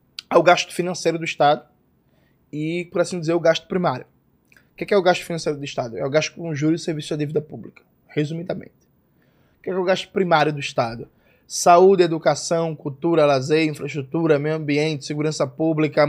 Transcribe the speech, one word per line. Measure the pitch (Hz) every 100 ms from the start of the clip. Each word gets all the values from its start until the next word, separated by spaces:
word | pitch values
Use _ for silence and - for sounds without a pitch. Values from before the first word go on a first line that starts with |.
| _ - -
Há | 247
o |
gasto | 165 175 -
financeiro | - 175 160 170 165
do |
Estado | 165 - 143 156 - _ _ _ _ _ _ _ _
e, | 147 156 175 170
por | 196
assim | 170 180
dizer, | 160
o | 170
gasto | 165 160 -
primário. | 185 175 127 - _ _ _ _ _ _
O | -
que | 170
é, |
que |
é | 208
o |
gasto | 175 180
financeiro | - 165 165 143
do |
Estado? | 139 - 123 110
É |
o | 143
gasto | 147 151
com | - 165 147
juros | 156 165
e | -
serviços | 156 151
da | 156
dívida | 147 151
pública, | 151 143 - - _ _ _
resumidamente. | - 147 160 175 - - _ _ _ _ _ _ _ _ _
O |
que | -
é, |
que | 185
é |
o | 180
gasto | 185 -
primário | 202 180 160 151
do | 147
Estado? | 139 - 120 113 - _ _ _ _
Saúde, | - 180 175 190 196
educação, | 175 165 165 147 - 165 165 151
cultura, | 147 135 170 165
lazer, | 147 139 131 156 160
infraestrutura, | 147 139 151 131 165 165 147
meio | 147 160
ambiente, | 147 147 156 147 -
segurança | 147 151 151 139
pública, | - 160 156 156 151